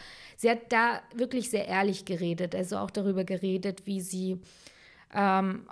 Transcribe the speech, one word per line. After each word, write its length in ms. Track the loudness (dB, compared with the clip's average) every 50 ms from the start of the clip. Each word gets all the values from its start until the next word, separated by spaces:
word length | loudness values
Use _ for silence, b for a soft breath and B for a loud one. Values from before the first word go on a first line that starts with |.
| B B B B B B B
sie 140 | B 2 4
hat 220 | 4 2 0 0
da 280 | 2 4 4 4 2 -2 -6 -10 -4
wirklich 340 | -4 -2 0 0 -2 -2 0
sehr 200 | -2 -2 -2 0
ehrlich 360 | 2 2 2 2 0 -2 -4
geredet, 520 | -4 -4 -2 0 -2 0 0 -2 -2 -2
also 220 | -2 -2 -2 -2 -4
auch 120 | -4 -2
darüber 320 | -2 -2 0 0 0 0
geredet, 640 | 0 -2 -2 -2 0 0 0 0 0 -2 -4 -4 -6
wie 140 | -4 -4 -4
sie, 400 | -4 -4 -4 -4 -2 -2 -2 -4 -6 B B B B B B B B B B B B B 0
ähm, 520 | 2 4 4 4 4 4 2 -2 -4 -8 -12